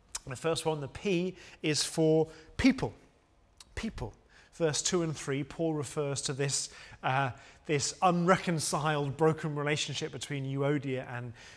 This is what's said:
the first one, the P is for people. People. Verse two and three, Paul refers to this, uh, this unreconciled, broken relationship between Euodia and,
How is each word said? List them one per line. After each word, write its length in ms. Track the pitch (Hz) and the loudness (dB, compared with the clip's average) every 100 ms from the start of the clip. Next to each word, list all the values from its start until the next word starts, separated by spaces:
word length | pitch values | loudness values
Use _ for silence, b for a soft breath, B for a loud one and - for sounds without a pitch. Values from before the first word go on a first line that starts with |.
| _ - - | _ -12 -10
the 100 | 123 | -4
first 280 | 160 160 | -2 0
one, 160 | 160 156 | 0 -2
the 80 | 139 | -4
P 460 | - 208 170 180 - B B | -4 0 2 0 -4 B B
is 200 | 160 147 | 0 0
for 460 | - - 160 160 156 B B - | 0 4 4 6 2 B B 2
people. 380 | 269 - 117 - - _ _ _ _ - - | 4 4 -2 -8 -20 _ _ _ _ -20 -16
People. 380 | - 226 - 110 - _ B B | -10 -8 -8 -10 -12 _ B B
Verse 260 | - 165 135 | -2 0 2
two 220 | - 180 | 0 2
and 140 | 165 139 | 0 -2
three, 260 | - 135 | -4 -4
Paul 320 | 147 - 165 | -4 -2 -2
refers 480 | 151 127 156 143 139 | -2 -4 -4 -2 -2
to 100 | - | -4
this, 360 | 135 139 - - B B B | -2 -2 -2 -4 B B B
uh, 280 | 151 131 135 - B B - | 0 0 0 -4 B B -2
this 280 | 147 - - | 0 0 2
unreconciled, 1120 | 185 175 170 185 - 160 - 170 151 151 143 127 | 4 4 4 4 2 -2 0 0 0 0 -2 2
broken 400 | 160 160 160 147 | 4 4 -2 -2
relationship 560 | 143 151 - 131 147 | 0 0 -2 -4 -6
between 320 | 131 - 143 | -6 -6 -6
Euodia 600 | 135 139 139 147 135 127 135 | -2 0 2 2 0 -4 -4
and, 220 | 120 120 - B | -8 -10 -12 B